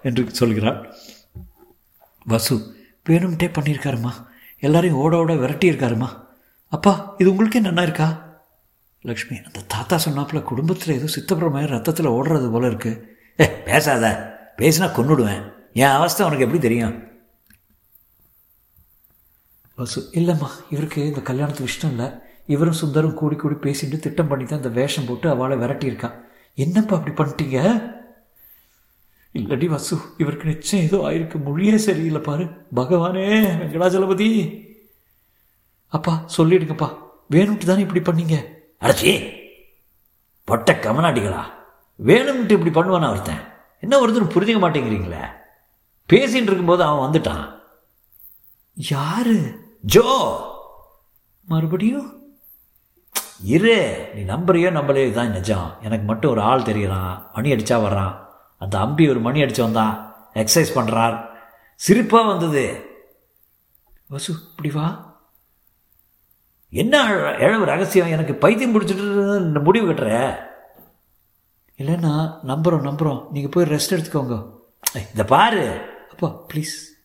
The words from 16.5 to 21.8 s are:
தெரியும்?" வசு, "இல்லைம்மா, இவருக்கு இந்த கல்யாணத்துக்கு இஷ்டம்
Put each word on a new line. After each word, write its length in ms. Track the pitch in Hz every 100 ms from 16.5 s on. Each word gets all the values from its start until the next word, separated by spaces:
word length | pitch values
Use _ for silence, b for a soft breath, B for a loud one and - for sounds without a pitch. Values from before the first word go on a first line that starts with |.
| 165
தெரியும்?" 460 | 123 117 113 - - - _ _ _ _ _ _ _ _ _ _ _ _ _ _ _ _ _ _ _ _ _ _ _ _ _ -
வசு, 340 | 123 - -
"இல்லைம்மா, 360 | 165 170 160 143 - -
இவருக்கு 360 | 143 151 - 147
இந்த 160 | 139
கல்யாணத்துக்கு 520 | 123 127 143 143 127
இஷ்டம் 160 | -